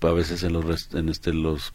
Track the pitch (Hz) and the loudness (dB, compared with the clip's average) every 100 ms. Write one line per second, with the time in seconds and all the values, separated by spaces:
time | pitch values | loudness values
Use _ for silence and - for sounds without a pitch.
0 | 82 85 82 87 90 82 80 80 - 82 | 2 4 2 0 0 0 0 -2 -2 -2
1 | 80 78 - 80 80 73 - | -2 -2 -2 0 0 -2 -6